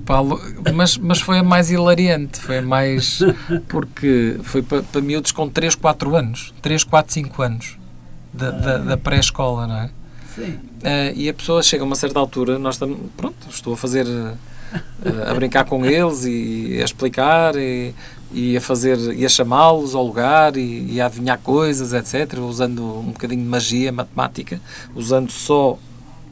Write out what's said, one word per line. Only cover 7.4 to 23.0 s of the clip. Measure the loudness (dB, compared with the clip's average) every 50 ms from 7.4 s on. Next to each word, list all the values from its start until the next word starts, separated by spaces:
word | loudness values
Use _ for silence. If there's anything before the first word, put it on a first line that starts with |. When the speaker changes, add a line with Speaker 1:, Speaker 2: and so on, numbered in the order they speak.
Speaker 1:
anos | -4 -2 -4 -6 -8 -12 -16 -18 -18 -18 -20 -18 -18 -18 -18 -18 -18 -16
da, | -8 -6 -6 -6
da, | -4 -2 0 0 0 0
da | 0 -2 -2
pré-escola, | -2 0 2 2 4 4 2 0 0 -2 -2 -2 -2 -4
não | -4 -4
é? | -4 -6 -6 -10 -14 -16 -16 -16 -16 -16 -14 -12
Speaker 2:
Sim. | -10 -8 -8 -10 -10 -12 -16 -14 -8
Speaker 1:
Eh, | -4 -2 0 0 0 -2 -4
e | -2 -4 -4
a | -4
pessoa | -4 -2 0 2 4
chega | 4 2 2 0
a | 0
uma | 0 0
certa | 0 0 2 2 0
altura, | 0 0 0 -2 0 0 0 0
nós | -2 -2 -2 -2
tam-, | -4 -6 -6 -8 -10 -12 -10
pronto, | -8 -8 -8 -8 -10 -14 -10
estou | -8 -8 -6 -6 -6
a |
fazer, | -4 -2 0 0 0 0
eh, | 0 -2 -4 -6 -6 -8 -10 -14 -14 -14 -14 -12 -10 -8 -10 -10 -10 -12 -6 -4 -4 -4 -2 -4 -4
a | -2
brincar | -2 0 2 2 2 2
com | 2 0 0 2
eles | 2 4 4 4 2 0 0 -2
e | -2 -2 -2 -2 -4 -4 -4 -4 -4 -2 0
a | -2
explicar | -2 -2 -2 -2 -2 0 2 4 4 4 4 4 2 2
e, | 0 -2 -2 -2 -4 -4 -6 -10 -12 -16 -18 -18 -18 -16 -10
e | -6 -2 0 0 0
a | 0
fazer, | 0 0 0 2 4 4 4 2 0 -2 -2
e | 0 2
a | 2
chamá-los | 2 2 2 4 6 8 8 8 8 6 2 0 0
ao | 0 0
lugar | 0 0 0 2 4 6 6 6 6 4
e, | 0 -2 -4 -4 -6 -6 -4 -2
e | 0
a | 0
adivinhar | -2 -2 -2 0 0 0 0
coisas, | 0 0 2 2 2 2 0 0 -2 0
et | -2 0 0
cetera, | 0 -2 -2 -2 -4 -4 -6
usando | -6 -6 -2 -2 -2 -2 -2 -4
um | -6 -6 -6 -6